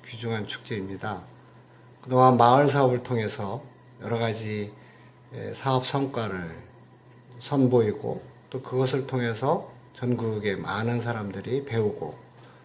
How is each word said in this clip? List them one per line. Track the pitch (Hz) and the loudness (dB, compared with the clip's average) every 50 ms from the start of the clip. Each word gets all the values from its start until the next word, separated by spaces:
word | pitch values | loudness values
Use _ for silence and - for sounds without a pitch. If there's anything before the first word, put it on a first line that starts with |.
| - - | -18 -16
귀중한 | 120 110 117 113 113 110 101 - | -14 -10 -6 -6 -4 -4 -6 -8
축제입니다. | - - - - 117 104 95 95 98 92 107 107 101 87 - - - - - - - - - - - - - - - - | -10 -12 -10 -8 -8 -8 -8 -8 -10 -8 -8 -8 -8 -8 -10 -16 -20 -20 -20 -20 -20 -20 -20 -20 -20 -20 -20 -20 -20 -16
그동안 | - 127 127 127 127 131 127 117 | -4 2 6 8 8 8 8 8
마을 | 117 120 123 139 143 139 | 8 8 8 8 6 6
사업을 | 127 139 135 127 123 120 - | 4 4 4 4 4 2 -2
통해서 | - 123 113 107 101 - - 104 98 107 - - - - - - - - - | -2 -2 -2 -2 -2 -4 -6 -6 -6 -6 -8 -10 -14 -20 -20 -20 -20 -20 -14
여러 | - 107 117 113 | -8 -6 -4 -2
가지, | 117 113 107 107 110 107 107 104 104 101 - - - - - - - - - - - - 123 | -2 -2 -2 -4 -6 -6 -6 -6 -6 -8 -10 -16 -20 -20 -20 -20 -20 -20 -20 -20 -20 -18 -14
에, | 117 110 104 - | -12 -10 -10 -10
사업 | - - 135 131 127 127 | -4 -2 0 0 0 0
성과를 | - - 139 139 131 - 117 110 104 95 92 87 82 80 80 - - - - - - - - - - - - - - - - | -2 -2 -2 -2 -2 -4 -4 -4 -4 -6 -6 -8 -10 -12 -14 -18 -20 -20 -20 -20 -20 -20 -20 -20 -20 -20 -20 -20 -20 -20 -16
선보이고 | - - 143 139 131 123 127 120 110 104 - - - - - - - - - - - - | -8 -2 2 4 4 6 6 4 4 2 0 -2 -4 -6 -6 -8 -10 -16 -20 -20 -14 -10
또 | - 127 | -10 -10
그것을 | - - 127 127 131 127 147 135 131 - | -8 -4 -2 0 0 0 0 -2 -2 -2
통해서 | 135 127 120 117 113 110 127 139 170 202 - - - - - - - | -4 -2 -2 -2 -2 -2 0 0 0 0 -2 -8 -16 -20 -20 -20 -12
전국의 | - 127 123 123 117 117 113 107 104 101 104 95 90 | -6 -2 -2 -2 0 -2 -2 -4 -2 -2 -2 -2 -2
많은 | 82 82 95 104 110 117 120 120 | -4 -4 -4 -2 -2 -2 -2 -2
사람들이 | 110 120 117 110 104 101 92 98 95 107 120 143 139 | -2 -4 -4 -4 -6 -8 -8 -8 -6 -4 -4 -4 -4
배우고 | - 117 113 107 104 98 - 101 - - - - - - - - - - - - | -2 -2 0 0 0 -2 -4 -8 -10 -10 -14 -20 -20 -20 -20 -20 -20 -20 -20 -20